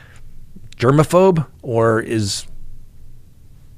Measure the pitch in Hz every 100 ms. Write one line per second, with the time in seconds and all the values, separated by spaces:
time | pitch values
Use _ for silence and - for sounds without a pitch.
0 | - - - - - - - - 117 143
1 | 151 175 190 170 139 - - 113 113 113
2 | 113 113 101 - - - - - - -
3 | - - - - - - -